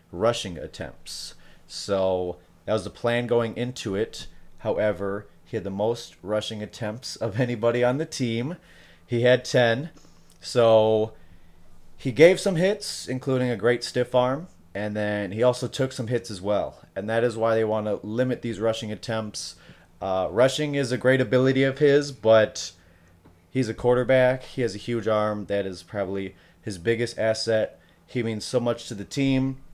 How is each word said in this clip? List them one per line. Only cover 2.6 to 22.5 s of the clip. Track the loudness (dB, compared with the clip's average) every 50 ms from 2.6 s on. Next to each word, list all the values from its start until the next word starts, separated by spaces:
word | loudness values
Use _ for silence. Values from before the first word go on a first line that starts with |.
| _
that | -2 -2
was | -2 -2
the | -6
plan | -10 -4 -2 -2 0 0 0
going | 2 2 2 2 0 -4
into | -6 -6 -6 -6 -8 -6 -4 -2
it. | -2 -2 -4 -6 -12 -14 -16 -16 -18 -20 -20 -18 -8
However, | -4 -4 -2 0 0 0 0 -2 -4 -6 -6 -6 -10 -14 -20 -20 -14
he | -8 -8 -6
had | -6
the | -6
most | -4 -2 0 -2 -2 -2 -6 -14 -18 _ -6
rushing | -4 -2 -2 -2 -4 -8 -8 -10
attempts | -10 -10 -8 -8 -8 -8 -8 -10 -12 -8
of | -6 -6 -4 -2 -2
anybody | -2 -2 -2 0 0 0 2 2 2
on | 2 2 0
the | -4
team. | -6 -4 -4 -4 -2 -2 -2 -4 -6 -8 -10 -14 -20 -20 -20 -20 -20 -20 -20 _
He | _ -2 2 4
had | 4 4 4 2
ten. | 0 2 4 4 4 2 0 -2 -8 -12 -18 -20 -20 -20 -20 -20 -20 -20 -18
So | -14 -2 2 4 6 8 8 8 6 6 4 2 0 -2 -4 -12 -20 -20 -20 -20 -20 -20 -20 -20 -20 -20 -20 -20 -20 -20 -18
he | -6 -6 -4 4
gave | 8 8 8 8 6
some | 2 0 0
hits, | 2 2 0 0 -2 -6 -10 -10 -10 -8 -8
including | -8 -6 -2 -2 0 0 0 0
a | -2
great | 0 2 2 2 2 -2
stiff | -4 -2 -2 -2 2 2
arm, | 2 2 2 0 -4 -6 -12 -18 -20 -20 -12 -8
and | -6 -6 -4 -2
then | -2 -2 -2 -2 -2 -4 -4 -2
he | 2 2
also | 2 2 2 -4 -6
took | -2 -2 -4 -4 -4
some | -6 -4 -2
hits | -2 -4 -4 -6
as | -10 -8
well. | -4 -2 0 0 -2 -4 -8 -14 -20 -12 _
And | -8 -6 -2
that | 0 0 0
is | 0 0
why | 0 0 2 2
they | 2 2
wanna | 2 0 0 0 -2 -4 -4 -4
limit | -4 -2 -2 0 0 -2 -4 -4
these | -6 -6 -2
rushing | 0 -2 -2 -2 -6 -8 -10
attempts. | -8 -6 -6 -4 -4 -6 -6 -10 -12 -12 -12 -14 -18 -20 -20 -20 -20 -20 _ _ -8 -4
Uh, | -2 0 0 0 0
rushing | 2 4 4 4 4 0 -4 -2 -2
is | -2 -2 -2 -2
a | 0
great | 2 4 4 4
ability | 2 2 4 4 4 4 4 2 2
of | 0 2 4
his, | 4 6 6 6 4 0 -6
but | 0 4 6 8 8 6 4